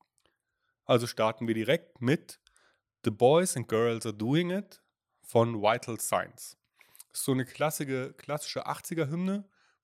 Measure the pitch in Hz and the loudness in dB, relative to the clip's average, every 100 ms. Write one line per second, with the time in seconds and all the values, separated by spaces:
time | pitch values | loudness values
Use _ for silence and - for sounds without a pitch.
0 | _ _ _ _ _ _ _ _ - 123 | _ _ _ _ _ _ _ _ 2 2
1 | 117 - 110 113 117 110 110 170 - - | 2 0 0 0 -2 0 2 0 -2 -4
2 | 123 165 - - _ _ _ _ _ _ | 0 0 -2 -20 _ _ _ _ _ _
3 | 113 104 123 160 185 131 110 110 117 117 | -4 4 6 6 2 -2 -2 0 2 0
4 | 113 104 110 156 175 190 - - _ _ | -6 -4 0 0 0 -4 -8 -16 _ _
5 | _ _ - 120 117 113 104 120 - 110 | _ _ 0 4 4 4 2 2 -2 -8
6 | - 92 90 - - - _ _ _ - | -2 -2 -2 -10 -20 -20 _ _ _ -20
7 | - - - 131 123 - 147 - 143 131 | -16 -6 -2 -2 -2 -2 -2 -2 -4 -6
8 | 139 - - 147 - - - 147 - 165 | -6 -10 -8 -8 -6 -8 -8 -8 -6 -4
9 | 143 165 185 202 196 _ _ _ | -2 -2 -2 -4 -6 _ _ _